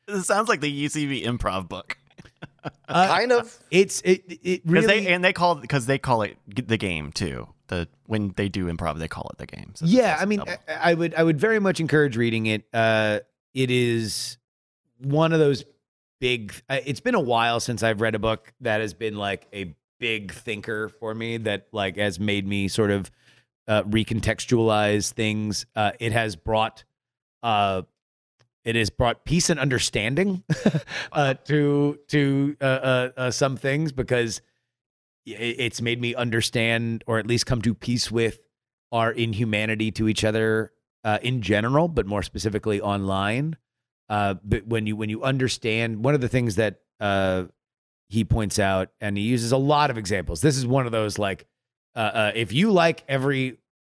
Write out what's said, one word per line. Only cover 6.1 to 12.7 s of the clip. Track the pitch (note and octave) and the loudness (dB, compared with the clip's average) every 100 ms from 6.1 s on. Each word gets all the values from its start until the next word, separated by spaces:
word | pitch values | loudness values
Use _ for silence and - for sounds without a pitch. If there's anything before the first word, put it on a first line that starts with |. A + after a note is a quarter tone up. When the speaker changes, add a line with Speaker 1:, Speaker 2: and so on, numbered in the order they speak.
| A#2 | 0
Speaker 1:
it | G#2 - - | 0 -6 -10
g-, | G2+ | -8
the | G#2+ A2 | -2 0
game | G2 D#2+ D2 | 0 -4 -6
too. | - F2 B1+ A1+ - - | -4 -4 -6 -12 -18 -8
The, | F2+ E2 _ - | -6 -6 _ -4
when | A2 G2+ F#2 | -2 -2 -2
they | G2+ | -4
do | F#2+ F2 | -2 -4
improv, | E2+ E2+ D2+ | -4 -4 -4
they | D#2+ | -8
call | - - | -10 -12
it | - | -14
the | - | -16
game. | - - | -16 -18
So | - E3 | -2 4
Speaker 2:
Yeah, | B3+ G#3+ | 4 4
Speaker 1:
that's | D#3 | 0
Speaker 2:
I | |
mean, | G3 G3+ | 0 -2
Speaker 1:
double. | G3 F3+ - | -4 -12 -10
Speaker 2:
I, | D#3 E3+ | 0 2
I | |
would, | E3 E3 | 2 0
I | D#3+ | 2
would | E3 D3 | 2 4
very | G#3+ A3 | 2 2
much | F#3+ D#3+ | 2 0
encourage | D#3+ D3+ C#3+ A2+ | 2 4 4 2
reading | A#2 A2+ A2 | 2 2 0
it. | G#2+ - | -2 -2